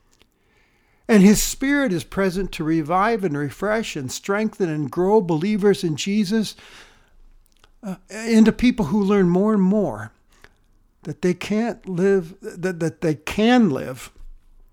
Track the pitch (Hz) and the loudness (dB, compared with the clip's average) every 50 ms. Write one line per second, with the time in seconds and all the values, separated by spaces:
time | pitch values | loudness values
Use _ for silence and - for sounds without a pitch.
0 | _ _ _ _ _ _ _ _ _ _ _ _ _ _ _ _ _ _ _ _ | _ _ _ _ _ _ _ _ _ _ _ _ _ _ _ _ _ _ _ _
1 | _ - 226 202 185 208 208 - - - - - 269 277 285 285 269 220 180 156 | _ 4 6 8 8 8 6 6 2 -2 -4 -4 -2 0 0 0 0 0 -2 -4
2 | - - - 190 196 190 165 196 190 - - - 156 156 165 165 147 143 175 185 | -6 -6 -4 -2 -2 -2 -2 -4 -6 -6 -8 -6 -2 -2 0 -2 0 0 0 0
3 | 202 233 233 226 196 170 143 143 147 135 - - 196 208 214 226 220 - - 156 | 2 0 0 0 -2 -2 -2 -2 -4 -6 -6 -6 -4 -2 -2 -2 -4 -6 -8 -8
4 | 131 120 - - - - 196 208 220 214 - - 190 165 156 151 147 127 - 170 | -8 -8 -10 -8 -4 -4 -2 -2 -2 -4 -2 -4 -4 -2 -2 -4 -6 -4 -2 -2
5 | 180 190 214 220 190 165 170 151 175 208 214 196 202 202 190 - 185 165 147 - | 0 2 2 2 2 2 0 0 0 0 0 2 2 2 2 2 0 -4 -4 -4
6 | - 196 202 220 208 170 226 226 202 - - - - - - - - - _ _ | -4 -2 0 0 0 0 0 -2 -2 -4 -8 -14 -20 -20 -20 -20 -20 -20 _ _
7 | _ _ _ _ - - _ _ _ _ _ _ _ _ _ _ - 196 180 - | _ _ _ _ -20 -20 _ _ _ _ _ _ _ _ _ _ -12 -12 -12 -12
8 | _ _ 190 220 226 226 226 220 220 220 214 - 240 247 247 233 185 135 196 214 | _ _ -14 -8 -2 2 4 4 4 4 2 2 0 0 2 0 -2 -2 0 0
9 | 196 190 208 202 185 175 175 185 202 214 220 202 185 185 202 214 190 143 107 104 | 2 2 2 4 4 4 2 2 2 2 2 2 2 2 2 2 0 -2 -4 -8
10 | 110 110 - _ _ _ _ _ - _ _ _ _ _ _ _ _ _ _ _ | -10 -14 -16 _ _ _ _ _ -20 _ _ _ _ _ _ _ _ _ _ _
11 | - 160 143 - - 180 175 180 - - 208 214 233 233 - - - 185 185 170 | -14 -14 -8 -4 -2 -2 -2 -2 -4 -4 -2 -2 -2 -2 -6 -8 -10 -8 -4 0
12 | 190 196 196 190 165 160 - - - 214 - 175 165 185 180 160 165 160 - - | 2 2 2 2 0 -4 -12 -16 -16 -14 -10 -6 -6 -6 -4 -4 -4 -4 -4 -2
13 | - 156 156 - - - - 208 214 233 254 254 220 175 131 127 78 123 131 113 | -2 -2 -2 -4 -6 -6 -2 0 2 4 6 4 4 4 2 -2 -6 -8 -12 -14
14 | - - _ - - - - - _ _ - - - - | -16 -20 _ -20 -20 -20 -20 -20 _ _ -20 -20 -20 -20